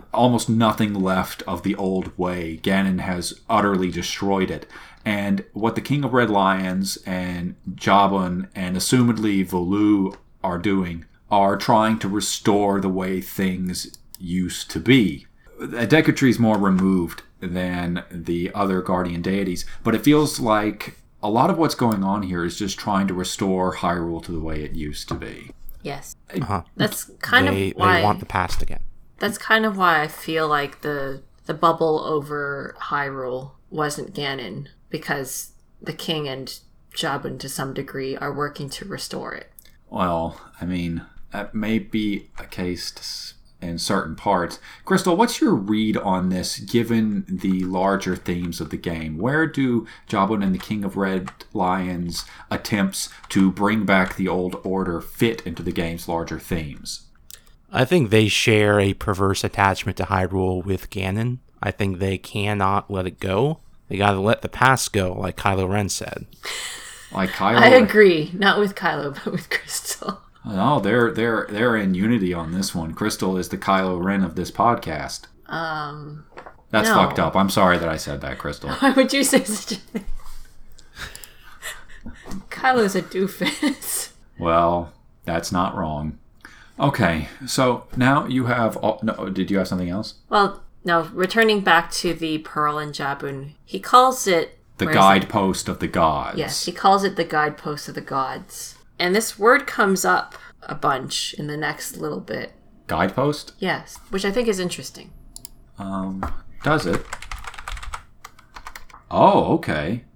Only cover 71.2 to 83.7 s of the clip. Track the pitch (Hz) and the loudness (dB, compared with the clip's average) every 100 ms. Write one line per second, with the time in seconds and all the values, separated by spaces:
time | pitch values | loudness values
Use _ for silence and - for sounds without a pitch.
71.2 | 117 107 - 104 120 110 95 90 107 120 | 2 2 -2 0 2 4 2 2 2 2
72.2 | 90 85 80 90 92 90 80 80 107 - | 2 -2 -4 -4 -2 -4 -6 -4 -4 -2
73.2 | 95 92 87 95 - 95 92 87 92 98 | -2 -2 -2 -4 2 2 2 0 0 0
74.2 | 92 90 85 - 113 120 - 151 139 - | 0 -2 -4 2 2 2 -2 -6 -8 -10
75.2 | - - - 165 165 156 147 151 147 151 | -16 -20 -10 -8 -6 -6 -8 -10 -14 -16
76.2 | - - - - _ 110 156 202 95 - | -18 -20 -20 -20 _ 2 4 4 4 2
77.2 | 82 95 98 107 92 87 82 78 - 71 | 0 2 2 4 4 4 0 -4 -6 -8
78.2 | 69 69 73 71 - - 269 269 262 277 | -8 -8 -8 -8 -8 0 4 4 4 2
79.2 | 269 - 196 214 - 202 - 214 - - | 2 2 0 -6 -6 -10 -8 -8 -4 -4
80.2 | - - - - - - - - - - | -4 -10 -12 -16 -18 -18 -18 -14 -14 -14
81.2 | - - - - - - - - - - | -18 -20 -20 -16 -14 -14 -16 -14 -14 -14
82.2 | - 196 - - 262 254 202 190 170 185 | -10 -10 -10 -2 2 4 4 2 -2 -2
83.2 | 190 - 285 - - | -2 -2 -4 0 -2